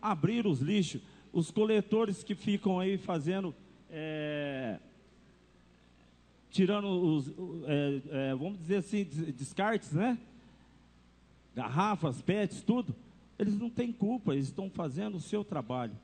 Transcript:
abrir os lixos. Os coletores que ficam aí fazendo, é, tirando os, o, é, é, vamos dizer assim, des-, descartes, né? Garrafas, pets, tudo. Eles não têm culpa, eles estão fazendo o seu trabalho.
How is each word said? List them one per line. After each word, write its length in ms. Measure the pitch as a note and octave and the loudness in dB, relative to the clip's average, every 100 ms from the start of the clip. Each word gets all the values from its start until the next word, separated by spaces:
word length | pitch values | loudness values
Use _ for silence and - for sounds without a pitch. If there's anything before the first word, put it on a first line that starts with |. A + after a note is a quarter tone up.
abrir 460 | G#3 F3+ D#3+ A#3 G#3+ | 0 2 2 4 2
os 140 | C3+ | 2
lixos. 420 | C#3+ G#3 E3+ B2+ - - - | 2 2 2 -2 -12 -20 -4
Os 180 | - E3 | -2 0
coletores 720 | - G#3+ G#3+ G3+ G#3+ A3+ F#3+ | 2 4 4 4 2 2 0
que 120 | - | -4
ficam 440 | G3+ - G3+ G3+ F#3 | -4 0 2 4 2
aí 200 | F#3+ G3 | 2 0
fazendo, 560 | F#3+ E3+ C#3+ F#3+ F#3 C#3 - - - | 0 -2 0 0 -2 -6 -18 -20 -14
é, 880 | D#3+ D#3 D#3 D3+ D3 C#3+ C3+ B2 F#2+ - - - - - - - - - - - - - - - - - | -8 -6 -4 -4 -2 -4 -4 -4 -6 -10 -20 -20 -20 -20 -20 -20 -20 -20 -20 -20 -20 -20 -20 -20 -20 -8
tirando 360 | - F#3 G#3 G3+ | 4 4 4 2
os, 420 | F#3 F3 D#3 C3+ | 2 4 2 0
o, 360 | D#3 F3+ E3 D#3+ | -8 -10 -8 0
é, 360 | D3 C#3+ C#3 C3+ | 0 2 -2 -4
é, 240 | C#3+ C3+ | -4 -2
vamos 240 | C3 D#3 G3+ | -2 -4 -6
dizer 180 | E3 G3 | -2 -2
assim, 280 | - G#3 | 0 -2
des-, 280 | F#3 C#3+ D#3+ | -2 -4 -4
descartes, 600 | C3+ C3+ - G3 A3+ - | -6 -8 -2 0 0 0
né? 260 | D#3+ A3+ A#3+ - - - - - - - - - - - - - | 0 2 0 -4 -20 -20 -20 -20 -20 -20 -20 -20 -20 -20 -20 -14
Garrafas, 680 | - A2 C3 G3+ G3+ D#3+ B2 | -8 -4 2 2 2 0 -2
pets, 400 | - G3 G3+ - | 0 2 0 -4
tudo. 320 | - A#3+ A3 - - - - - | 0 0 2 -6 -10 -20 -20 -4
Eles 200 | G#3 G#3 | 0 0
não 100 | A#3 | -2
têm 240 | - A#3+ | -2 -4
culpa, 400 | A#3 G3+ B3 G3+ | 0 0 0 0
eles 140 | C#3 C3+ | 0 0
estão 240 | - G3 | -4 -8
fazendo 460 | F#3 E3 C3 G#3+ F#3+ | -4 -4 -2 -4 -4
o 40 | |
seu 240 | D3 G#3 | -2 -4
trabalho. 480 | G#3 E3 A2 B2+ A#2+ G#2+ | -2 -4 -2 -2 -4 -8